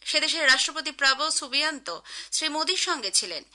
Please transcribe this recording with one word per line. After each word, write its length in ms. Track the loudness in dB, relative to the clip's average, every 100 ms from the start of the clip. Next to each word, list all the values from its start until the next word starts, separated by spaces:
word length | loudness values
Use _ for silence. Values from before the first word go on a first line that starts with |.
সেদেশের 420 | -2 0 0 2 4
রাষ্ট্রপতি 440 | 4 2 -2 -6
প্রাবো 400 | 2 2 4 2
সুবিয়ান্ত 720 | 0 0 0 0 -2 -8 -10 -10 -14 -6
শ্রী 160 | -4 -2
মোদীর 280 | -2 -2 -2
সঙ্গে 340 | -2 -2 0
ছিলেন। 340 | -2 -2 -10 -14